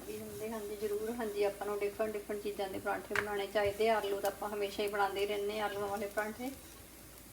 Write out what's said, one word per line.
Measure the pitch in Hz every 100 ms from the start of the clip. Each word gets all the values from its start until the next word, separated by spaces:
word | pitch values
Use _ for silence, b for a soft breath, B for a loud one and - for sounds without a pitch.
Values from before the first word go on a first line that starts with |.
| -
ਵੀ | 214
ਹੁੰਦੇ | 214 202 220
ਹਨ | 226 208
ਜੀ। | 208
ਜ਼ਰੂਰ | 208 208 220
ਹਾਂਜੀ, | 240 214 202
ਆਪਾਂ | 202 196 202
ਨੂੰ | 202
ਡਿਫਰੈਂਟ | 202 - 220
ਡਿਫਰੈਂਟ | 208 202 208
ਚੀਜ਼ਾਂ | 208 202 190
ਦੇ | 202
ਪਰਾਂਠੇ | 202 196 -
ਬਣਾਉਣੇ | 208 208 202 196
ਚਾਹੀਦੇ | 214 202 202 220
ਆ। | 214
ਆਲੂ | 202 196
ਤਾਂ | 196
ਆਪਾਂ | - 208
ਹਮੇਸ਼ਾ | 208 202 202
ਹੀ | 208
ਬਣਾਉਂਦੇ | 202 196 190
ਹੀ | 202
ਰਹਿੰਦੇ | 208 202 214
ਹਾਂ, | 202
ਆਲੂਆਂ | 202 202
ਵਾਲੇ | 208 202
ਪਰਾਂਠੇ, | 214 214 220 262 277 - - - - - - -